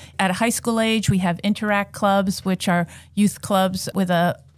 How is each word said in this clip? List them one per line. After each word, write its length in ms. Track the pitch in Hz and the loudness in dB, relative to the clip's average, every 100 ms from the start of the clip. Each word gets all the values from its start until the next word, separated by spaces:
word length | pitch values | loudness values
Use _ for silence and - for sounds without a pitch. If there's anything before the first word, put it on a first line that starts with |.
| - - | -8 -2
at 120 | 190 | -2
a 40 | |
high 160 | 185 233 | 0 0
school 280 | - 240 226 | 0 -2 0
age, 300 | 220 220 196 | 0 0 0
we 80 | 196 | 0
have 220 | 180 170 | 0 0
Interact 560 | 202 208 214 202 202 | -2 -2 0 -2 -2
clubs, 500 | - 202 196 196 - | -2 2 2 0 -2
which 240 | 190 185 - | -2 -2 0
are 180 | 175 165 - - | 0 -2 -8 -8
youth 260 | 202 208 - | 0 0 0
clubs 480 | - 196 190 185 - | 0 2 2 -2 -4
with 160 | 190 180 | -2 0
a, 280 | 170 175 - - | 2 2 -2 -12